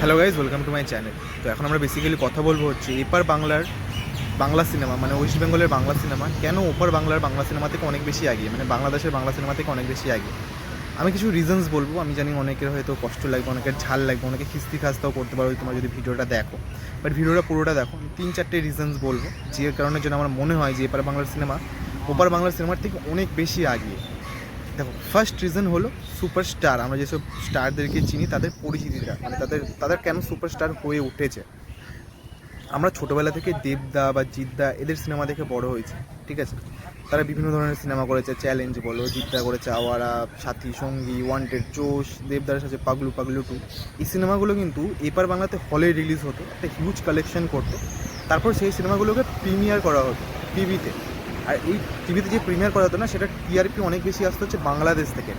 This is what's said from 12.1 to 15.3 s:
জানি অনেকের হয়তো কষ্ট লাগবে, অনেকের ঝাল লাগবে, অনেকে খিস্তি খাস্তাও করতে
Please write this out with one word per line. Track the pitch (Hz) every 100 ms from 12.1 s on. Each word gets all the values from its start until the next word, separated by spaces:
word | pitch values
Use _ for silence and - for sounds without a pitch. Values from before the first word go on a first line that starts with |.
| 143
জানি | 147
অনেকের | 143 135 135 143
হয়তো | 143 135 135
কষ্ট | 120 - 143
লাগবে, | 131 123
অনেকের | 127 123 135
ঝাল | - 131
লাগবে, | 135 127 127
অনেকে | 127 139
খিস্তি | 156 - 151
খাস্তাও | 143 131 139
করতে | 135 120